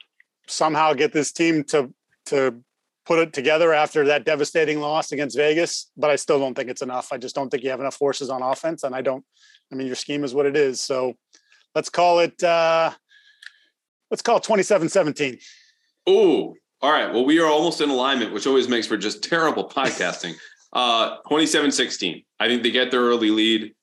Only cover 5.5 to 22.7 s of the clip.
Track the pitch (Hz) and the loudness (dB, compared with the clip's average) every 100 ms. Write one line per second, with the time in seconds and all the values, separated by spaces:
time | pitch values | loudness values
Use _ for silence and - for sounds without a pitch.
5.5 | 156 170 - - - 147 143 - 147 135 | 2 0 -4 -12 -4 0 0 0 0 0
6.5 | 127 123 123 131 127 - 135 123 143 135 | -4 -8 -8 -8 -8 -8 -10 -8 -8 -6
7.5 | 143 127 127 135 - 143 131 139 131 127 | -4 -4 -6 -6 -2 -2 -2 -6 -6 -4
8.5 | 131 160 160 139 127 135 131 - _ _ | -4 -4 -6 -6 -4 -4 -6 -10 _ _
9.5 | _ _ 131 131 123 - 143 143 127 143 | _ _ -8 -8 -8 -6 -6 -2 0 0
10.5 | 147 139 123 - 135 127 117 _ _ _ | 2 0 -2 -4 -4 -4 -6 _ _ _
11.5 | _ _ 156 151 - 175 175 170 - 175 | _ _ -6 -4 2 4 4 2 0 0
12.5 | 170 165 165 165 - _ _ _ _ - | 2 2 2 0 -4 _ _ _ _ -20
13.5 | - _ _ _ _ _ 226 - 220 - | -20 _ _ _ _ _ -4 0 0 2
14.5 | 214 185 202 160 202 156 139 143 117 - | 0 2 0 2 0 0 -2 -6 -6 -18
15.5 | - _ _ _ _ - 202 196 123 - | -20 _ _ _ _ 2 4 6 4 0
16.5 | - _ _ 135 147 110 104 131 160 160 | -10 _ _ 0 2 2 0 4 4 4
17.5 | 151 170 160 147 131 131 135 107 98 135 | 4 2 0 0 0 0 0 -2 -2 2
18.5 | 135 127 120 107 107 101 - - 170 160 | 2 2 0 0 -4 -4 -6 -2 0 0
19.5 | 110 92 - 131 - 90 82 87 80 - | -2 -4 -4 -4 -2 -4 -4 -10 -12 -18
20.5 | - _ 127 123 117 107 - - 147 156 | -20 _ -4 0 0 0 -4 -2 0 2
21.5 | 160 147 131 120 - 92 90 - _ 113 | 2 2 0 -2 -4 -8 -8 -14 _ -2
22.5 | 120 117 | 0 0